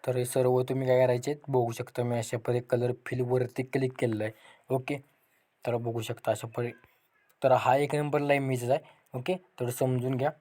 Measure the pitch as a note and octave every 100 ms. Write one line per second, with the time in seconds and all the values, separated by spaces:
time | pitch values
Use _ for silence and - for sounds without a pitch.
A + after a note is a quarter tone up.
0 | - B2+ B2 C3+ B2+ B2+ B2+ C3+ C3 B2+
1 | B2+ B2 C3 D3 - C3 A#2+ A#2 B2 -
2 | B2 A#2+ A2 A#2 - B2 B2 B2 B2 B2+
3 | - B2 B2 B2+ B2 - C3 - C3 B2+
4 | B2 G#2+ G#2+ - - - _ C3 B2+ C#3
5 | - _ _ _ _ _ - A#2 A#2 A#2
6 | A2 A#2 - G#2+ A#2 A2+ A#2+ - _ _
7 | _ _ _ _ C3+ B2+ - C3+ C#3+ D3
8 | D3 D3 C#3+ C#3+ C3+ B2+ A#2+ C#3+ - _
9 | _ B2+ B2 F3+ _ - B2 A#2+ C3 B2+
10 | B2 C3 C#3 -